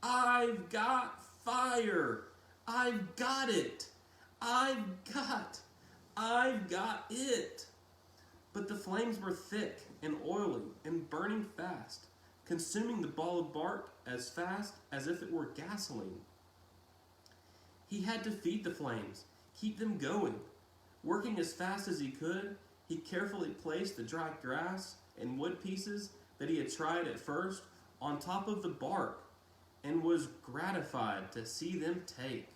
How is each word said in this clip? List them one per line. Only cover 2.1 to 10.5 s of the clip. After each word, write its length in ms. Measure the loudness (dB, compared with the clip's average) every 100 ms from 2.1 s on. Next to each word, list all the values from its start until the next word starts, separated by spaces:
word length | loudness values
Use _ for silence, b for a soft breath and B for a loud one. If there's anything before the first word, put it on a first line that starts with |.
| 0 -6 B B B -2
I've 480 | 2 4 4 -2 0
got 340 | 2 2 4
it! 380 | 4 2 -2 -12 -14 B B B -6
I've 720 | 4 6 6 4 0 -4 -6
got, 460 | -2 0 0 -2 -10 -16 -20 B B -12 -2
I've 540 | 4 6 6 4 2
got 360 | 0 0 -2 -4
it! 560 | -2 2 2 2 -6 -14 -16 -20 -20 -20 B B B -10
But 140 | -6 -4
the 80 | -4
flames 440 | -2 0 2 0
were 140 | -2
thick 460 | -4 -4 -4 -4 -6 -14 -10
and 140 | -4 -2 0
oily 380 | 0 2